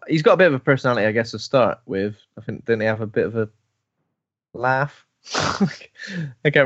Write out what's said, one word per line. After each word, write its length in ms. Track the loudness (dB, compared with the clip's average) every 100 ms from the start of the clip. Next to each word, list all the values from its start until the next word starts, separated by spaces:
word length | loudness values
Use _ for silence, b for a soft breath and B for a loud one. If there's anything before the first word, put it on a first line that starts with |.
| -4
he's 140 | 2
got 100 | 4
a 20 | 6
bit 120 | 4
of 60 |
a 40 | 4
personality, 480 | 0 0 0 0 2
I 60 |
guess, 180 | 0 -2
to 80 | -6
start 400 | -2 2 2 0 -6
with. 300 | -4 -4 -6 _ -16
I 40 |
think, 220 | -12 -8
didn't 160 | -4 -2
he 40 | 0
have 120 | -2
a 60 | -4
bit 200 | -2 -2
of 100 | -2
a 120 | -6 _ _ _ _ _ _ _ _ _ _
laugh? 520 | -6 -2 0 -2 -8 _ _
<laughs> 100 | -8
I 1160 | -4 -4 0 -2 -4 -18 -18 -12 -10 -10 -4 0
can't 60 | 2